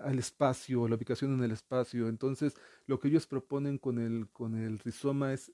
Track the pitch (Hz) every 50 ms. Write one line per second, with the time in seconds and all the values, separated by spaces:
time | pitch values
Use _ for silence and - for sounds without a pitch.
0 | - 143 131 127 113 - - - 147 135 127 - - - 127 120 117 113 117 110
1 | 110 - 123 - 135 135 135 131 123 117 110 110 - _ 131 127 123 - - 120
2 | 117 113 113 113 - 135 135 - 147 143 - - - - - - _ - 139 127
3 | - 143 151 165 151 - 139 135 - - 139 139 143 143 139 131 - 135 120 117
4 | 117 113 113 117 110 104 - - 120 113 110 113 110 113 110 104 - 120 110 -
5 | - 139 139 139 139 135 135 131 - -